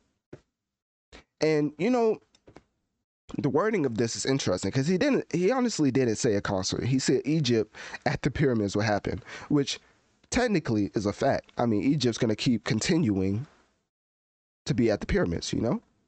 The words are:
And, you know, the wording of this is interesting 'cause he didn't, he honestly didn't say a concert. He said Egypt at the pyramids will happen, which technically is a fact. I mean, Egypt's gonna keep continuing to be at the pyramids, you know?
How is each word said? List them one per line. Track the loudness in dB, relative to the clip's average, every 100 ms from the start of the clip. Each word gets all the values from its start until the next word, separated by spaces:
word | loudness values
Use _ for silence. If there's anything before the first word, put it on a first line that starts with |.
| _ _ _ -20 _ _ _ _ _ _ _ -20 -20 0
And, | 2 4 2 0
you | 0
know, | 2 2 0 _ _ -20 -20 _ _ _ _ _ _ -12 -4
the | -2
wording | 0 0 0 -2
of | -2
this | -2 -2
is | -2
interesting | -2 0 -2 -2
'cause | -2 0
he | 0
didn't, | 0 0 -2
he | 0 0
honestly | 0 0 0 0
didn't | 2 0 0
say | 0
a | 0
concert. | 0 -2 -2 -4
He | 0 0
said | 2 0
Egypt | 2 0 2 2 0 -6 -14 -6
at | -4 -2
the | -2
pyramids | 0 0 2 0 0
will |
happen, | 0 0 -2 -6 -8 -12 0
which | 0 0 -4 _ _ _ _ _
technically | -2 0 0 0 0 0
is | -2 -2
a |
fact. | 0 0 0 -4 -2
I |
mean, | 0 2
Egypt's | 2 2 0 0
gonna | 0
keep | 0 0 0
continuing | 0 -2 0 2 2 2 0 -2 -6 _ _ _ _ _ _ _ _ _ _ _ -4
to |
be | 2 2
at | 2
the | 0
pyramids, | 0 0 -2 -4
you | -2
know? | 0 -2 -6 _